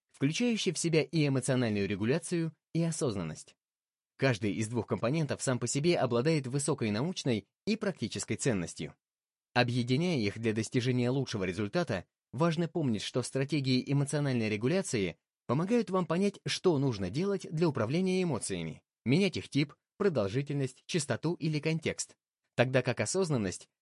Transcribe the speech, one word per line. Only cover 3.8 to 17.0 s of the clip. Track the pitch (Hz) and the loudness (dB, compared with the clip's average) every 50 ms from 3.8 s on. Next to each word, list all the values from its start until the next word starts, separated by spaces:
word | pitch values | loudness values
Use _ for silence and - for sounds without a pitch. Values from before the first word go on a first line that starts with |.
| _ _ _ _ _ _ _ - | _ _ _ _ _ _ _ 0
Каждый | 135 135 120 92 110 101 85 | 0 2 2 2 0 -2 0
из | 98 110 107 | -2 -2 -2
двух | 123 117 101 - | -2 -4 -2 -2
компонентов | 113 90 - 117 147 165 156 131 107 - | -2 0 0 0 0 0 0 -2 -4 -4
сам | - 135 127 117 | -2 -2 -2 -2
по | 123 120 | -2 -2
себе | - 139 147 175 170 - | -2 0 2 2 2 2
обладает | 131 120 117 120 123 160 165 151 127 120 | 2 2 2 2 2 2 2 0 0 -2
высокой | 135 143 139 165 143 - 120 107 | -4 -2 0 0 0 0 0 0
научной | 104 107 143 175 180 - - 139 117 101 - _ _ _ _ | 0 0 0 -2 -4 -2 0 0 0 0 -2 _ _ _ _
и | 196 220 | -2 -2
практической | 214 - 196 - - - - - - - - 113 | 0 -2 -4 -4 -2 -4 -4 -4 -6 -4 -4 -4
ценностью. | - - 143 113 92 85 - - - 82 - - _ _ _ _ _ _ _ _ _ _ _ - | -2 0 0 0 0 -2 -4 -6 -8 -10 -10 -12 _ _ _ _ _ _ _ _ _ _ _ 0
Объединяя | 123 120 120 120 127 120 120 127 135 170 185 170 123 | 2 2 2 2 0 2 2 2 2 2 0 0 0
их | 104 101 - 110 | 0 0 -2 0
для | 117 113 107 | 0 0 0
достижения | 113 107 - - 127 110 131 123 123 120 120 | 0 -2 0 0 0 2 2 2 2 2 2
лучшего | 131 139 127 - - 104 92 | 0 0 -2 -2 -2 -2 -2
результата, | 92 87 98 104 101 - 175 170 - 107 92 - _ _ _ _ _ - | -2 -2 -2 -2 -2 0 -2 0 0 -2 -4 -6 _ _ _ _ _ -4
важно | 123 165 170 156 165 170 160 | 0 0 0 2 0 -2 -2
помнить, | - 175 147 127 107 95 - | -2 -2 0 0 0 0 -2
что | - - 131 | -4 -2 -4
стратегии | 120 - - 135 139 143 165 147 135 127 127 127 - | -2 -2 -2 -2 -2 0 -2 -2 0 2 2 2 2
эмоциональной | - 139 143 143 143 156 147 143 139 127 120 110 107 | 2 2 2 2 0 0 0 0 0 0 0 0 0
регуляции | 107 101 113 131 175 196 190 - - 107 95 85 80 - _ _ _ _ _ | 0 0 0 2 2 0 0 0 0 0 0 -2 -2 -6 _ _ _ _ _
помогают | - 120 151 180 190 240 240 214 - | -2 0 0 2 2 2 0 2 0
вам | 185 185 175 | 0 0 0
понять, | - 160 180 202 202 - - - | 0 0 0 0 0 -2 -4 -4
что | 139 - - - 185 156 135 | -4 -4 0 2 2 4 4
нужно | 139 135 117 98 | 2 0 0 0